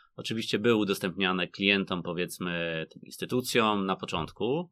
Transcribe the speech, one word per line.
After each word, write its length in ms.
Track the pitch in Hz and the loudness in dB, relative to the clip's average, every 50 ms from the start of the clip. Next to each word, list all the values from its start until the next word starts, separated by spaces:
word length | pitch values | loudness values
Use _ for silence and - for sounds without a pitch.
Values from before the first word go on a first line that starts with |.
| - _ - - | -20 _ -16 -10
oczywiście 380 | 113 - 113 113 110 - - 104 | -8 -6 -6 -6 -4 -2 -2 2
były 160 | 107 120 117 | 4 6 6
udostępniane 720 | 107 104 95 98 - - 92 80 92 98 92 92 90 90 85 | 6 4 2 0 0 -2 -4 -2 0 0 2 2 0 -2 -2
klientom, 540 | - - 98 98 101 98 92 - 92 87 | -2 0 2 4 4 4 2 0 -2 -4
powiedzmy, 840 | 80 87 82 87 90 82 - - 90 87 87 85 85 85 82 80 78 - | -2 -4 -2 -2 -4 -4 -4 -6 -6 -4 -4 -2 -4 -4 -4 -4 -6 -8
tym 120 | - - | -12 -20
instytucjom 840 | - - - - - 85 120 127 127 - - 120 113 107 104 101 95 | -18 -16 -10 -10 -6 -2 -2 -2 -2 2 2 4 4 4 4 2 2
na 100 | 95 92 | 0 0
początku, 720 | - 95 - 95 85 80 - - - 98 117 139 170 180 170 | -2 -4 -4 -4 -4 -4 -4 -4 -4 -2 0 0 -2 -2 -6